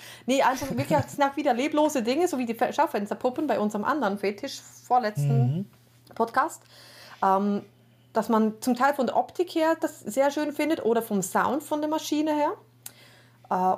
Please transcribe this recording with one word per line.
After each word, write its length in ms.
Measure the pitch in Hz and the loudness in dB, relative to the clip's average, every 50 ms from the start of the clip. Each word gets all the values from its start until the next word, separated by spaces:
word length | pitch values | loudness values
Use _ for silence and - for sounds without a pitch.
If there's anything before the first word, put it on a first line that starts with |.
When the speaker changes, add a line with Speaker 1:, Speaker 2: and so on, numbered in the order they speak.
| - - - - - | -10 -20 -20 -8 -4
Speaker 1:
Nee, 140 | 240 269 269 - | 0 2 2 2
einfach 260 | 247 262 - 285 269 | 2 0 0 -4 -6
wirklich, 200 | 247 247 - - | -4 -4 0 2
das 240 | 311 277 262 - - | 2 0 0 0 -2
sind 100 | 285 277 | 0 0
auch 120 | 277 277 | 0 0
wieder 180 | 302 285 - 226 | 0 0 0 2
leblose 500 | 233 277 311 311 294 302 302 302 262 208 | 2 0 0 2 2 2 2 2 0 0
Dinge, 240 | 240 269 311 359 | 0 0 2 2
so 100 | 349 294 | 0 0
wie 80 | 254 247 | -2 -2
die 80 | 226 220 | -2 -2
Fe-, 180 | - 247 180 214 | -2 -2 0 0
Schaufensterpuppen 760 | - 302 - - 214 202 - 208 - - 254 247 320 311 | 0 0 0 0 -2 -4 -4 -4 -2 -2 -2 -2 -2 -2
bei 120 | 262 214 - | 0 0 0
unserem 240 | 208 208 220 202 208 | 0 0 -2 -2 -2
anderen 340 | - 285 302 233 196 202 202 | -2 0 0 0 -2 -2 0
Fetisch, 400 | - 196 202 - - 269 - - - - - - - | -2 -2 -4 -4 -8 -12 -12 -12 -16 -20 -20 -12 -2
vorletzten 680 | - 247 254 226 214 214 143 143 143 135 131 127 127 147 | 0 2 2 2 0 0 0 2 2 4 4 4 2 0
Speaker 2:
Mhm. 80 | 180 202 - - _ _ _ _ _ _ - - | -2 -6 -8 -12 _ _ _ _ _ _ -8 -4
Speaker 1:
Podcast, 460 | - 226 226 - 262 294 339 - - - _ - - - - - - - - - - 196 | -2 -2 0 2 0 0 0 -2 -10 -20 _ -20 -20 -20 -20 -20 -20 -20 -20 -6 0 2
ähm, 400 | 190 190 196 202 202 202 208 - - - _ _ _ _ _ _ _ - | 2 4 4 2 2 0 -2 -4 -8 -18 _ _ _ _ _ _ _ -2
dass 160 | 220 214 233 | -2 0 2
man 240 | 226 220 220 214 214 - | 2 2 2 2 0 -2
zum 140 | - 254 240 | -2 -2 0
Teil 180 | 240 262 277 285 | 2 2 2 2
von 140 | 285 247 | 2 0
der 100 | - - | 0 0
Optik 360 | 233 247 - - - 349 349 - | 0 -2 -2 -2 -4 -4 -2 0
her 200 | 330 311 320 330 320 | 0 2 2 2 0
das 200 | 339 311 - - | -2 -6 -6 -8
sehr 300 | - - - 262 269 285 | -12 -4 0 0 2 2
schön 200 | 277 302 302 294 | 0 -2 -2 -4
findet 320 | 294 - 302 302 320 - - | -2 -2 -2 0 0 0 0
oder 180 | 220 233 226 | 0 2 0
vom 200 | 226 226 208 196 | 0 0 0 -2
Sound 420 | 180 - - 202 180 202 240 311 - | 0 0 0 0 2 0 0 -2 -4
von 180 | - 302 302 | -4 -4 -2
der 80 | 302 302 | -2 -2
Maschine 440 | 320 311 - - 302 294 302 311 302 | -2 -2 -2 -2 -2 0 0 0 0
her, 160 | 302 294 320 427 - - _ _ _ - - - - - - - - - _ _ _ - - | 2 0 0 -2 -4 -12 _ _ _ -20 -20 -20 -20 -20 -20 -20 -20 -20 _ _ _ -8 -4
äh, 260 | - 185 185 185 185 | -2 2 2 2 2